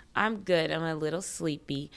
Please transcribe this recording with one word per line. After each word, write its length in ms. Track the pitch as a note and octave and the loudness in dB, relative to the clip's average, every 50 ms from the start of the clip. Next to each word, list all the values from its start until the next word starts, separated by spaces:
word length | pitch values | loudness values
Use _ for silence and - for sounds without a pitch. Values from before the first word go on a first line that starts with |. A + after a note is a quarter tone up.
| - - - | -16 -6 -2
I'm 260 | - G3+ A3 A3+ G3+ | 0 0 0 0 -2
good. 280 | F#3+ F#3 F3+ E3 D#3+ D#3 | 0 4 4 4 4 4
I'm 140 | D#3 D#3+ E3 | 0 0 0
a 100 | E3 D#3+ | 0 0
little 300 | D#3 D#3 D3+ D#3 F3 F#3+ | 0 0 0 0 -2 -4
sleepy, 680 | - - - E3+ E3 D3 - - - C#3+ C#3 D3 D3 - | -4 -6 -2 -2 -2 -2 -2 -4 -4 -4 -4 -4 -8 -12